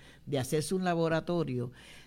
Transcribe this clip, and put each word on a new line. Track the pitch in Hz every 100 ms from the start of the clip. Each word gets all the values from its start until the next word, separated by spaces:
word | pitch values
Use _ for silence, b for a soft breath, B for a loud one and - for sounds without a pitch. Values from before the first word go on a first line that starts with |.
| B B -
de | 135
hacerse | 127 156 151 185
un |
laboratorio, | 185 170 165 160 156 175 143 123 123 B B B